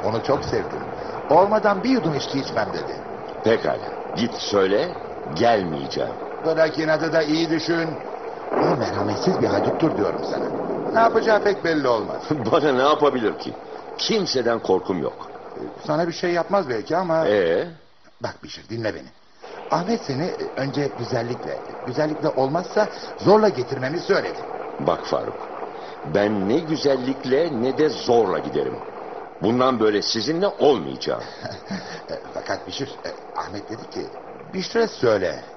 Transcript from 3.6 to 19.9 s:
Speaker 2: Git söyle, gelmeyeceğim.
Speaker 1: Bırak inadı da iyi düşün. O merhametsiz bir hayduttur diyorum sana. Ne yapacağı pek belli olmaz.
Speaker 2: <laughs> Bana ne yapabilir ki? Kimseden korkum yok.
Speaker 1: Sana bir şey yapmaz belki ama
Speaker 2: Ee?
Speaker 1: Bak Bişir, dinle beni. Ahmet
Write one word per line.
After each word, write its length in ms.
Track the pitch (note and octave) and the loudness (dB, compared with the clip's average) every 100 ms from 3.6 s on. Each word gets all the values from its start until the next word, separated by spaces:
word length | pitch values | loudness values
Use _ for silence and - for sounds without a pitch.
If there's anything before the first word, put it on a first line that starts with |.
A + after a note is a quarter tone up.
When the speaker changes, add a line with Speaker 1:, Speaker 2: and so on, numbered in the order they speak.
| - A#1 - - - - | 2 -2 -4 -8 -6 -2
Speaker 2:
Git 180 | A#2 | -2
söyle, 640 | - - G2+ F#2+ G2+ E3+ - - - - | -2 0 4 4 4 2 -4 -10 -10 -8
gelmeyeceğim. 800 | D#2 A2+ A2+ F2+ D2+ C#2 C#2 B1 - - - D#3+ | 2 4 4 2 -2 -4 -4 -4 -4 -10 -4 -2
Speaker 1:
Bırak 340 | D#3 D#3+ D3+ | 4 2 2
inadı 340 | D#3 D#3 D#3+ | 0 2 2
da 100 | D#3+ | 2
iyi 260 | D3+ D#3 E3 | 2 2 2
düşün. 480 | D#3+ D#3 E3+ E3 D3+ - - - - - - | 0 2 0 0 -4 -8 -8 -10 -10 -4 2
O 140 | D#3+ D3+ | 2 2
merhametsiz 640 | A2 - G2+ G2+ F#3 F3+ | 0 -2 -2 0 0 2
bir 60 | A#2 | 2
hayduttur 500 | A#2+ A#2 - D#3+ - | 2 2 2 2 2
diyorum 240 | G2 D#2 | 0 0
sana. 220 | - - - - - - - | -4 -4 -4 -4 -4 -4 0
Ne 60 | A3 | 4
yapacağı 400 | A3+ A3+ A3 G#3 | 6 4 4 4
pek 200 | G3+ G3 | 4 0
belli 240 | E3+ D#3 C3+ | 0 2 4
olmaz. 340 | A#2 F#2+ - - | 2 0 -6 -2
Speaker 2:
<laughs> 260 | D#3 A2+ | -2 2
Bana 200 | E3+ D3 | 4 4
ne 100 | B2+ | 6
yapabilir 560 | C#3 D3+ D3 B2+ G#2+ D#2 | 6 6 4 4 0 0
ki? 140 | - - - - - - | -8 -10 -12 -14 -12 -6
Kimseden 640 | - A3 E3+ C3+ A#2 A#2 | 0 0 2 2 2 0
korkum 420 | - A2+ A2 F2+ | 4 2 2 -2
yok. 280 | C2 - - - - - - - - | -2 -6 -14 -14 -14 -12 -12 -10 -2
Speaker 1:
Sana 220 | D3+ E3+ | 0 0
bir 60 | |
şey 180 | D#3+ F3+ | -2 0
yapmaz 380 | F3 E3 G3 D3+ | 0 2 0 0
belki 280 | A2+ - D#3+ | -4 0 0
ama 300 | F#3 D#3+ D#3+ | 2 2 4
Speaker 2:
Ee? 400 | G#2 E2+ F2 E3+ E3 - _ - _ | 4 4 2 0 -8 -20 _ -20 _
Speaker 1:
Bak 200 | A2+ - | -10 -10
Bişir, 260 | - - D2+ | -16 -16 -10
dinle 260 | A2+ A2 D#2+ | -4 -4 -6
beni. 120 | B1+ - _ - - - - | -12 -20 _ -20 -16 -14 -2
Ahmet 300 | D#3 F3 | -2 0